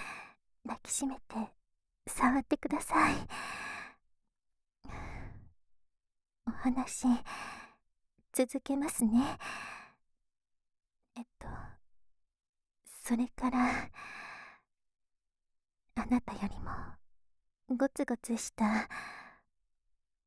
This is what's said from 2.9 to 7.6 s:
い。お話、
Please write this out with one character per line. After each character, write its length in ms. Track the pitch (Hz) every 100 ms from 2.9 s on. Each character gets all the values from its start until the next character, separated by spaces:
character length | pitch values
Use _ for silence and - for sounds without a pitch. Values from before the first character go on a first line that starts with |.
| 330 -
い。 40 | - - - - - - - - - _ _ _ _ _ _ _ _ - - - - - - - - _ - _ _ _ _ _ _ -
お 40 |
話、 560 | - 254 254 254 - 254 240 - - - -